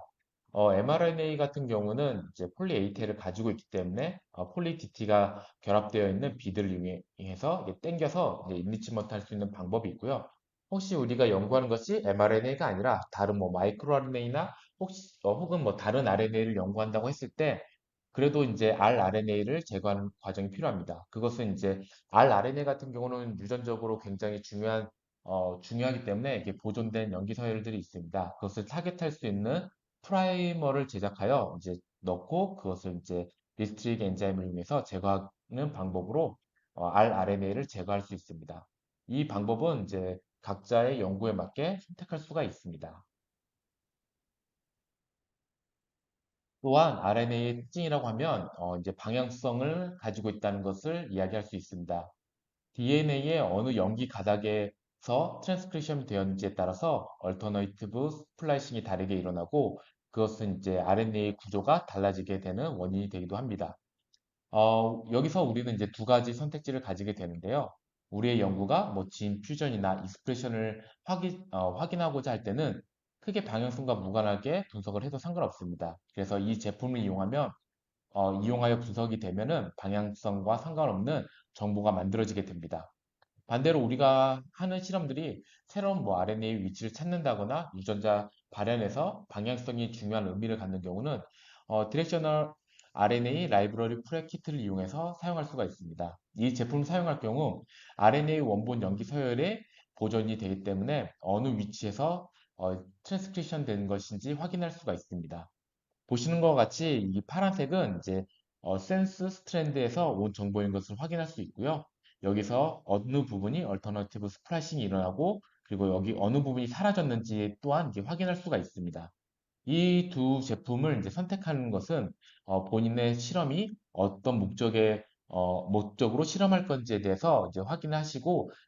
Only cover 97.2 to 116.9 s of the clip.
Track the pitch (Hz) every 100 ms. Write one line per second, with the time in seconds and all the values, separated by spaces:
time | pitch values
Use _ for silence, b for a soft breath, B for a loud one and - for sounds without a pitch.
97.2 | 110 123 143 90 - B B B 107 143
98.2 | 151 156 127 104 113 120 95 101 117 143
99.2 | 131 120 175 214 B B B - 110 110
100.2 | 110 110 98 98 98 95 117 147 90 -
101.2 | - 101 131 107 104 - 107 104 151 180
102.2 | - b b - 92 92 - - - 190
103.2 | - 180 165 156 123 101 98 101 - 104
104.2 | 127 143 175 180 170 160 120 87 - 90
105.2 | 78 85 85 _ _ _ _ _ - 120
106.2 | 143 170 165 139 113 - 160 131 95 95
107.2 | - 170 196 - 139 139 123 90 95 95
108.2 | 95 b _ _ - 113 - 190 190 -
109.2 | 185 185 - 175 156 135 120 147 165 98
110.2 | 104 101 101 101 101 98 98 104 156 170
111.2 | 156 - 95 - 127 156 - _ b b
112.2 | 98 101 104 123 156 - - 101 117 139
113.2 | 131 104 101 156 139 95 107 104 101 104
114.2 | 101 - - 165 151 151 104 95 92 95
115.2 | 170 202 b b - 98 98 92 95 -
116.2 | 104 139 139 123 120 123 202